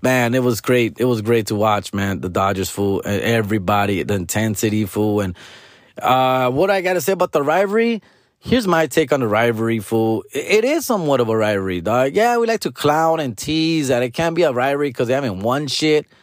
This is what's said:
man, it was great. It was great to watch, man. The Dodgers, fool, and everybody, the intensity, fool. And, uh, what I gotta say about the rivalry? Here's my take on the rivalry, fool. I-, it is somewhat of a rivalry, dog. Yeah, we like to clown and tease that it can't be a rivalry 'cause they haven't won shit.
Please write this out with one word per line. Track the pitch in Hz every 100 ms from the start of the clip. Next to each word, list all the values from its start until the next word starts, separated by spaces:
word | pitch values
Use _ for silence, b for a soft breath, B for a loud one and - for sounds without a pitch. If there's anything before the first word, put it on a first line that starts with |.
man, | 127 127 117
it | 127
was | 123 107
great. | - 123 113 110
It |
was | 127 113
great | 107 117 101
to |
watch, | 104 110 104 -
man. | 101 98 87
The | 92
Dodgers, | 98 98 95 90
fool, | - 101 95
and | - 101
everybody, | 113 117 101 107 90 104 101 92
the | -
intensity, | 101 85 107 110 104 110 107
fool. | 101 104 107 104
And, | 95 - B B B B B -
uh, | - 127 127 127 127
what | 135 196
I | 196
gotta | 180 180
say | 165
about | 190 180
the | 151
rivalry? | 143 175 202 220 233 220 b b b b
Here's | - 247 196
my | 165 151
take | 165 143
on | 143
the | 113
rivalry, | 107 120 113 113 113
fool. | 101 113 113 107 -
I-, | 143
it | - 214
is | 254 320 262
somewhat | 208 151 131
of | 113
a | 113
rivalry, | 107 101 95 90
dog. | 92 120 135 196
Yeah, | 240 240
we | 226
like | 226
to | 147
clown | - 147 156 160 160
and | 135 101
tease | 147 160 160 160 135
that | 123
it | 123
can't | 143 165
be | 165
a | 156
rivalry | 123 135 143 143
'cause | 117 120
they |
haven't | 135 127 92
won | 113 139 143
shit. | - 156 151 - b